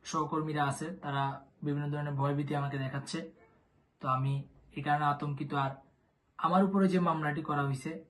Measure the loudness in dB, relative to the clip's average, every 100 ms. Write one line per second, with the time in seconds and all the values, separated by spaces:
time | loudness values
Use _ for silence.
0 | -6 -4 -2 -2 -2 0 0 0 -6 -8
1 | -4 -2 -2 -4 -14 _ -4 -2 -2 -2
2 | -2 0 0 0 0 -2 -2 -4 -4 -6
3 | -6 -6 -8 -14 -20 _ _ _ _ _
4 | -2 0 2 -2 -4 -16 -14 -8 0 2
5 | 2 0 -2 -4 -4 -2 -2 -4 -16 _
6 | _ _ _ -2 4 6 6 6 6 6
7 | 4 2 0 -2 -2 0 0 -2 -4 -10
8 | -14